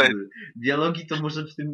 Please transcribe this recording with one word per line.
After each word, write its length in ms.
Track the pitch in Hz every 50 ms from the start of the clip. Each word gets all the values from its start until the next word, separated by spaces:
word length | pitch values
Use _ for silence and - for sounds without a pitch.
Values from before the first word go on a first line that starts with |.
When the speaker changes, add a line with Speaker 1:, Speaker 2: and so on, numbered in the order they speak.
Speaker 1:
Dokładnie. 220 | 135 123 107 101 98 101 - - - - -
Speaker 2:
Dialogi 500 | 117 117 135 143 147 156 170 170 170 170
to 160 | - 160 156
może 220 | 151 151 143 156 156
w 100 | - -
tym, 180 | - 147 147